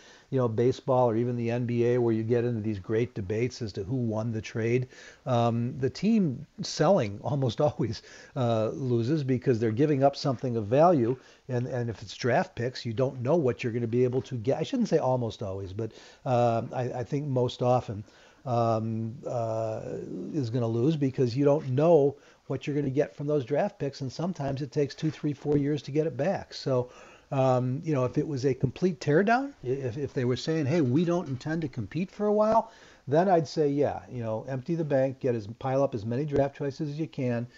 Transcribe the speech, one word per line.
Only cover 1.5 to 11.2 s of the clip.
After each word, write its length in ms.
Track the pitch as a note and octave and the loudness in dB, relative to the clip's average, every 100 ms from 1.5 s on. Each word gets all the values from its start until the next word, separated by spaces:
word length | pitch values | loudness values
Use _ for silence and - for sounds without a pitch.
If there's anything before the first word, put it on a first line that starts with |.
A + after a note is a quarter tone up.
N 160 | B2 A#2+ | -2 0
B 180 | A#2+ A#2 | 2 4
A 100 | B2 | 4
where 160 | A#2 | 4
you 80 | A2+ | 2
get 240 | A2 A#2+ A#2+ | 2 2 0
into 160 | A2+ | -2
these 160 | G#2+ G2+ | -2 -4
great 340 | G#2 A2 A#2+ | -2 0 0
debates 480 | A2+ F#2+ A2 B2 - | -4 -4 -2 -2 -4
as 100 | A2+ | -8
to 100 | - | -8
who 120 | F#2+ C3 | -4 -2
won 360 | A2+ G#2+ A#2 | -2 -2 -2
the 80 | A2 | -4
trade. 480 | - A#2 A2+ B2 B2+ - - - C3+ | -6 -2 0 0 -2 -10 -20 -10 -2
Um, 520 | A#2+ A#2 A#2 A#2+ D3 | 2 2 2 -2 -2
the 120 | C3 | -4
team 560 | - G3+ A3+ E3 A#2+ - - | 0 2 4 2 -2 -8 -12
selling 580 | - - D#3 G3 G#2 G2+ | -6 2 4 4 2 -4
<laughs> 20 | |
almost 380 | A2+ C#3+ B2+ - | -4 0 0 2
always, 400 | D3 - A2 G#2+ - - - | 0 0 -4 -4 -12 -20 -10
uh, 360 | C#3 A#2 A2 A2 | -2 0 2 0
loses 500 | - C3 A#2 A#2 D#3+ | -2 0 0 2 0
because 380 | C3 B2 C#3+ A2+ | 0 0 2 2
they're 100 | A#2 | 2
giving 320 | A2 D3+ C3+ | 2 2 4
up 140 | C#3 - | 2 2
something 400 | D3 A2+ C3 A2+ | -2 -2 -2 -2
of 120 | G2+ | 2
value, 500 | C3+ F3 D3+ A2+ B2+ | 4 6 6 2 -2